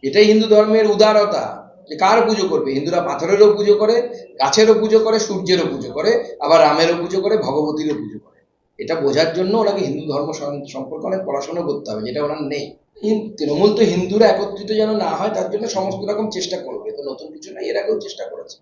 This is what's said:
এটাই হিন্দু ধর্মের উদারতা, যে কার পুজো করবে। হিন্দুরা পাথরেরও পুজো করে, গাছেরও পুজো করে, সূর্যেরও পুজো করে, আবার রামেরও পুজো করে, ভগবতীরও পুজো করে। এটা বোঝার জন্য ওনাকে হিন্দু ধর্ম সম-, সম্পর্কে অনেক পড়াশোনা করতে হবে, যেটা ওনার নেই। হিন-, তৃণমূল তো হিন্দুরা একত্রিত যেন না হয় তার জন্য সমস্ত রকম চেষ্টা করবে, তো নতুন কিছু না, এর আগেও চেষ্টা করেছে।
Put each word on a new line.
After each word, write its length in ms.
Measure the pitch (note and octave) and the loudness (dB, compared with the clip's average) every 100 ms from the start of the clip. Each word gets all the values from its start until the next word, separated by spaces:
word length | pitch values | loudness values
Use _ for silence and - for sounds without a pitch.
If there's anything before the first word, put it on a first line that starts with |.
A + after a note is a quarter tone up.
এটাই 220 | C3+ F#3+ | 0 4
হিন্দু 240 | G#3+ G#3+ A3 | 6 6 6
ধর্মের 420 | G#3+ G#3+ A3 G#3+ | 4 6 4 4
উদারতা, 800 | G3 G#3+ G#3+ G#3 C#3 - - - - - | 4 6 6 2 -2 -4 -10 -16 -20 -16
যে 80 | D3+ | -2
কার 320 | F#3 A3+ A3+ | 2 4 2
পুজো 200 | G3+ F#3 | 0 0
করবে। 240 | D#3+ C#3+ | 0 0
হিন্দুরা 280 | C3+ D#3 F3 | -2 -2 -2
পাথরেরও 560 | - C#3+ E3 G3+ G#3 G#3 | -2 -4 0 6 6 6
পুজো 180 | G3+ | 2
করে, 280 | G#3 G#3+ A#3 A#3+ - - - | 4 4 0 0 -8 -16 -4
গাছেরও 360 | C3+ F#3+ A3 | 0 4 4
পুজো 240 | G#3+ G#3+ A3 | 4 4 2
করে, 200 | A3 A3 | 2 0
সূর্যেরও 580 | - F#3+ F3+ F3+ C#3+ C3+ | -2 -6 0 0 0 -4
পুজো 160 | - | -8
করে, 440 | D3 F3+ - - - | -4 0 -2 -4 -8
আবার 200 | C#3+ E3 | 4 6
রামেরও 340 | D3+ D#3 E3 | 6 4 2
পুজো 260 | F3 F3 F#3+ | 0 -2 -4
করে, 160 | G3 - | 0 0
ভগবতীরও 580 | D#3+ D3 D3+ D3+ D3+ | 0 -2 -2 -2 -4
পুজো 240 | D3 - - | -6 -8 -14
করে। 220 | _ _ _ _ _ _ | _ _ _ _ _ _
এটা 160 | - | -6
বোঝার 400 | D#3+ G#3 - D#3+ | -2 0 2 0
জন্য 240 | E3 F#3 A3 | 0 0 2
ওনাকে 260 | G3+ G3 | 0 0
হিন্দু 280 | C#3+ D3+ D#3 | -4 -6 -6
ধর্ম 200 | C#3+ D#3 | -6 -6
সম-, 340 | D3 C#3+ C#3+ C#3 | -6 -8 -10 -10
সম্পর্কে 400 | C3+ - D3+ - | -12 -10 -10 -6
অনেক 140 | F#3+ - | -6 -4
পড়াশোনা 340 | C#3 D3 E3+ | -6 -6 -6
করতে 300 | D3 C#3 - | -4 -6 -6
হবে, 120 | G#2+ | -8
যেটা 220 | A2 C#3 | -6 -4
ওনার 180 | D3 D#3 | -4 -4
নেই। 340 | C#3 C#3+ - - _ - | -6 -6 -8 -14 _ -8
হিন-, 340 | G#3 G#3+ - - | -2 -2 -2 -6
তৃণমূল 400 | C#3+ D3 G#3 G#3+ | -4 2 4 4
তো 60 | |
হিন্দুরা 440 | G#3 F3 F3+ G#3 G#3+ | 2 2 -2 2 4
একত্রিত 400 | F#3+ G3+ G3 G3+ | 4 -2 -8 -6
যেন 280 | G#3+ G#3+ G#3+ | -2 0 0
না 120 | E3+ | -2
হয় 220 | - G3+ | -2 -4
তার 160 | F#3+ F3 | -4 -4
জন্য 180 | G#3 A3+ | -4 -4
সমস্ত 420 | F#3+ F#3+ G3 G3 | -4 -6 -6 -6
রকম 200 | G#3 G#3+ | -4 -4
চেষ্টা 260 | F3+ F3 - | -6 -6 -8
করবে, 340 | - G#2 G#3+ | -8 -12 -10
তো 120 | - | -10
নতুন 300 | C#3 B2+ - | -10 -10 -14
কিছু 200 | - F#3 | -18 -18
না, 80 | - | -12
এর 160 | - - | -6 -4
আগেও 240 | G3+ G#3+ | -2 -4
চেষ্টা 240 | - - | -6 -12
করেছে। 320 | - - - - | -12 -14 -16 -20